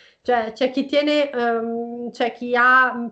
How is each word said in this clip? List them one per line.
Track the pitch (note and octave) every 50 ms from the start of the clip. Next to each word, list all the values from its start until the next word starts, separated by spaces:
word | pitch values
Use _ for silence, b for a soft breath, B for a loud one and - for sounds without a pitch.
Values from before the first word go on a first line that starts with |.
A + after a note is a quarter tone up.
| B B B B
Cioè, | _ B3+ B3 A#3 A3 A3 A3
c'è | - B3+ B3+
chi | B3+ C#4 C4
tiene, | C4+ D4 C#4+ D4 D4 D4 D4 C#4+ C#4
ehm, | C4 B3 A#3+ A#3 A#3 A3+ A3+ A#3 A#3 A#3 A#3 A#3 A#3+ A#3+ A#3+ A#3
c'è | - - F#3 E3+
chi | - - A#3+ A#3+ B3
ha, | A#3+ A#3+ B3+ B3+ C4 B3+ B3+ B3
mm, | A#3+ A#3 A3+